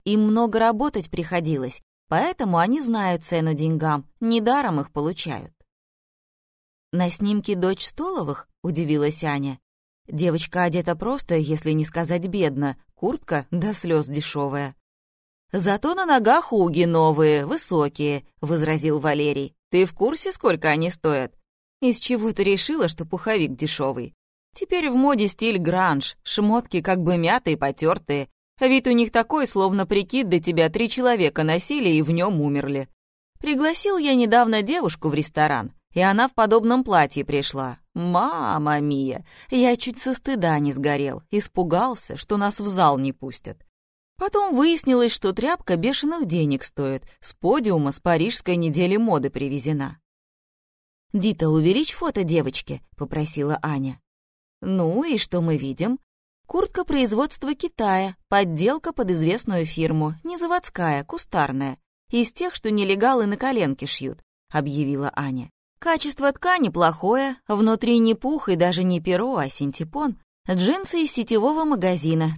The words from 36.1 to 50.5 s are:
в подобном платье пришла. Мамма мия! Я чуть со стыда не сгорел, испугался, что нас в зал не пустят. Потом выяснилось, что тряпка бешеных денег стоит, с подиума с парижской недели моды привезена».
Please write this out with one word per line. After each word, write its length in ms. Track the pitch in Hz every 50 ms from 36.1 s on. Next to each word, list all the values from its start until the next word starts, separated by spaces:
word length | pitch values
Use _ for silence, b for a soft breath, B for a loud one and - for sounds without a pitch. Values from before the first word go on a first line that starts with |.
| 196 214 247
в 60 | 262 -
подобном 500 | - 220 208 220 226 214 233 247 262 254
платье 420 | 247 196 165 147 135 - 143 139
пришла. 520 | - 143 143 139 - - 139 131 127 120 - _ _ -
Мамма 880 | 170 175 175 175 180 220 285 339 330 277 107 98 156 151 151 147 147
мия! 440 | 147 147 143 139 135 131 - - - B B B B B
Я 240 | 262 254 247 247 247
чуть 220 | 240 - 254 233 -
со 160 | - 262 254
стыда 420 | - - 277 269 220 170 165 156
не 140 | 147 147 143
сгорел, 500 | 131 135 139 151 147 143 143 135 123 - - -
испугался, 880 | - 208 208 - - - 180 160 160 180 233 262 240 - - - -
что 200 | - - - 208
нас 220 | 202 202 202 208 -
в 80 | 202
зал 300 | 208 190 185 175 147 139
не 160 | 131 135 135 135
пустят. 500 | - - 135 123 - - - - - - _ _ _ _ _ _ _ _ _ _
Потом 380 | - 370 415 - 415 403 381 302
выяснилось, 560 | 247 294 330 339 302 - 269 254 247 240 233
что 220 | - - - 190 190
тряпка 420 | 190 220 285 349 - - - 180
бешеных 500 | 165 165 247 277 - - 294 330 339 285
денег 380 | 170 160 175 156 147 139 135 -
стоит, 400 | - - - 139 135 135 131 - b b b
с 140 | b - -
подиума 580 | _ - 175 247 302 233 214 185 160 143 139
с 80 | 139 -
парижской 560 | - 180 170 160 165 226 233 - - - 180
недели 420 | 170 170 160 156 165 180 180 196
моды 320 | 214 233 226 180 147 131 139
привезена». 680 | - 143 139 139 139 143 117 151 156 143 135 139 160 - _ _ _ _ _ _ _ _ _ _